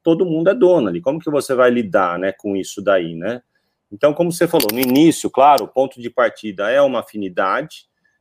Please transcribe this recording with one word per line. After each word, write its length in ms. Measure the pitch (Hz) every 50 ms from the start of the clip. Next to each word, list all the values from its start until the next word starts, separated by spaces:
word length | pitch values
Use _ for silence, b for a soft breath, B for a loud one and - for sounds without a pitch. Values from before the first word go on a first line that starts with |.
todo 220 | - 165 165 160 185
mundo 240 | 175 156 160 170 190
é 60 | 214
dono 340 | 254 190 180 180 165 117 -
ali. 120 | 87 87
Como 180 | 175 - 147 165
que 120 | - 156
você 240 | 147 139 - - 131
vai 160 | 120 127 123
lidar, 480 | 120 120 113 95 82 101 92 87 87 90
né, 140 | 92 98
com 240 | - _ - 104 98
isso 240 | 95 87 - - 104
daí, 340 | 95 87 98 92 85 82 85
né? 280 | 82 85 107 120 123 _ _ _ _ _ _ _ _ _ -
Então, 240 | 104 101 - 151 147
como 180 | - 175 175
você 140 | 170 - 175
falou, 220 | 165 - 160 110 104
no 80 | 110 123
início, 480 | 131 127 127 143 160 165 139 - - 101
claro, 340 | - 127 135 147 143 135 -
o 40 | -
ponto 320 | - 131 135 127 - 123
de 80 | 117 120
partida 600 | - - 120 107 - - - 107 95 87 101 107
é 100 | 127 139
uma 200 | 143 135 127 113
afinidade, 840 | 98 - - 107 98 92 87 104 98 95 104 127 156 156 - - _ _ _ _ _ _ _ _